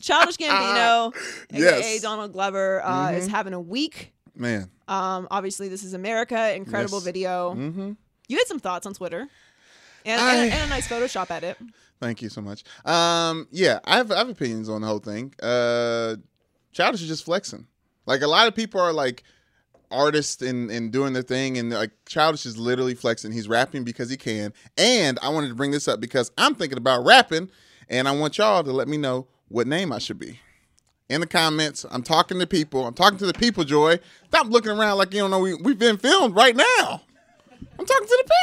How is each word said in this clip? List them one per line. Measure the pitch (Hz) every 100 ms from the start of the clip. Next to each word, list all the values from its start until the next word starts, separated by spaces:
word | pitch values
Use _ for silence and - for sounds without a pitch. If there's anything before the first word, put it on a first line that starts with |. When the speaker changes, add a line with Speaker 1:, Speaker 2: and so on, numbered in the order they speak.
Speaker 1:
Childish | - 311 339 339
Speaker 2:
<laughs> |
Speaker 1:
Gambino, | 311 196 190 202 233 233 233
A | - - - -
K | -
A |
Speaker 2:
Yes. | 175 143 220 220
Speaker 1:
Donald | 214 214 208
Glover, | 185 196 196 190 190
uh, | - 185 185
is | 175 185
Speaker 2:
Mm-hmm. | 208
Speaker 1:
having | 190
a | 180
week. | 170 233 311 - - _ _
Speaker 2:
Man. | - 120 107 92 _ -
Speaker 1:
Um, | 190 185 185 185
obviously, | 196 269 - 196
This | 185
Is | 196
America, | 185 196 226 240 226 220 190
incredible | 196 202 202 196
Speaker 2:
Yes. | 180
Speaker 1:
video. | 180 185 180 180
Speaker 2:
Mm-hmm. | 123 143 175 196 208 _ _ _
Speaker 1:
You | 285
had | 494
some | 320
thoughts | 185 175 202
on | -
Twitter. | 175 170 285 - _ _ _ _ _ _ 214
And, | 233
Speaker 2:
I | 247 247
Speaker 1:
and, | 240
and | -
a | -
nice | 254 -
Photoshop | 233 247 196 185
edit. | 165 170 - 233 - _ _
Speaker 2:
Thank | 120 110
you | 110
so | 110
much. | 101 104 - - -
Um, | 170 170 170 165 160 -
yeah, | 165 175 110
I | - 202
have, | 226
I | 185
have | 247
opinions | 208 127 110 110
on | 107
the | 107
whole | 107
thing. | 104 107 135 -
Uh, | 117 123 120 120 120 117 113 110 - _ _ _ _
Childish | - 180 220
is | 165
just | 156 -
flexing. | 180 - - - _ _ _ -
Like, | 131
a | 147
lot | 175 226
of | 220
people | 220 196
are, | 175
like, | 156 131 123 _ _ _ _ _ _ _
artists | 120 147 151 143 -
and, | 127 123 117
and | 117 113
doing | 123 139
their | 127
thing, | 123 127 135 127
and, | 117
like, | 113 113 - -
Childish | 165 156 151 127
is | 110
literally | 117 123 127 120
flexing. | 123 113 107
He's | 117 104
rapping | 117 135 143
because | 120 113 120
he | 131
can. | 123 107 104 - - -
And | 208 247 151 123
I | 135
wanted | 156 143
to | 117
bring | 139
this | 147 147
up | 110
because | 139 131 117 -
I'm | 269 302
thinking | 160 127
about | 123 123
rapping, | 131 254 226 165 185 - _ _ -
and | 123 135
I |
want | 143 151 -
y'all | 214 190
to | 143
let | 131 123
me | 151
know | 135 127 131 _ _
what | 113 120
name | 160 185
I | 117
should | - -
be. | - - _ _ _ _ _ _ _
In | 143
the | 165
comments, | 180 160 151 156 143 -
I'm | 127
talking | 120 160 175 185
to | 175
people. | 156 151 131 123
I'm |
talking | 123 190 190
to | 196
the |
people, | - 240 202 147
Joy. | 147 156 170 - - _
Stop | 320 262
looking | 233 220
around | 208 214 196
like | 190
you | 196
don't | 196
know | 190
we, | 190 175
we've | 214 214
been | 233 208
filmed | 269 381 262
right | 190 254 233
now. | 453 480 381 - - _ _ _ _ - - -
I'm | 381
talking | 539 415
to | 494 523
the | 679